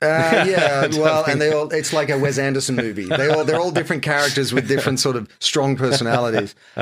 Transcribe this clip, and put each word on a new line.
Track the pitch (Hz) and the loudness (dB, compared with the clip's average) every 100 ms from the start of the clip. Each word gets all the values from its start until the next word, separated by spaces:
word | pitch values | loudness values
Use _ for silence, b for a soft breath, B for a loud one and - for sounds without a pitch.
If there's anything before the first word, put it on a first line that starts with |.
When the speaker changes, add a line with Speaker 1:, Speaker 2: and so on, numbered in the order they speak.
Speaker 1:
Uh, | 151 | 0
Speaker 2:
<laughs> | 160 165 185 185 | 2 2 2 2
Speaker 1:
yeah, | 185 143 139 | 2 2 2
Speaker 2:
Something. | 156 156 | 0 2
Speaker 1:
well, | 156 156 156 | 2 2 0
and | 143 | 0
they | 151 | 2
all, | 151 151 | 0 0
it's | 160 147 | -4 -2
like | 160 147 | -2 0
a | 139 | 0
Wes | 143 135 | 0 0
Anderson | 139 135 135 127 | -2 -2 -2 -2
movie. | 117 101 92 | -2 -4 -4
They | 151 143 | 0 2
all, | 156 147 | 2 0
they're | 160 | 0
all | 180 | 0
different | 165 165 160 | -2 -2 -4
characters | 147 147 143 135 127 | -2 0 0 0 0
with | 123 131 | -2 0
different | 135 147 131 | 0 0 0
sort | 143 123 | 0 -2
of | 107 - | -6 -6
strong | - 156 139 135 | -2 0 0 0
personalities. | 131 131 117 123 120 117 101 - B B | 0 0 0 0 2 0 -4 -10 B B